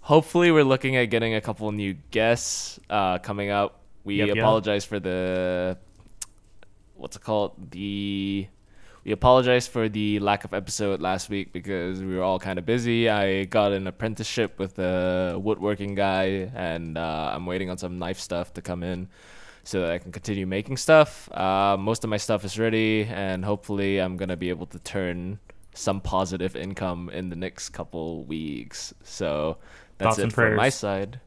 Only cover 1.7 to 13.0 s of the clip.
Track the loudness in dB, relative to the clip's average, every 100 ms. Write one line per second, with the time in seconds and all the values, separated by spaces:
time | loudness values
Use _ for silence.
1.7 | -2 -4 -4 -2 2 4 4 0 -6 -8
2.7 | -14 -2 2 2 0 -4 -4 0 0 0
3.7 | -4 -20 -12 -4 0 2 4 4 4 4
4.7 | 0 0 -4 -2 0 0 0 0 0 -2
5.7 | -4 -12 -20 -20 -16 -16 -16 -20 -20 -20
6.7 | -20 -20 -16 -14 -12 -2 -2 -2 -6 -14
7.7 | -8 -6 -4 -2 -2 -2 -4 -6 _ _
8.7 | -20 -20 -14 -6 4 8 8 8 4 2
9.7 | -2 0 0 0 2 2 0 -2 -6 -6
10.7 | -2 -2 0 0 -2 -4 -6 -6 -10 -6
11.7 | -4 -4 -6 -4 -2 0 0 -2 -4 0
12.7 | 0 2 2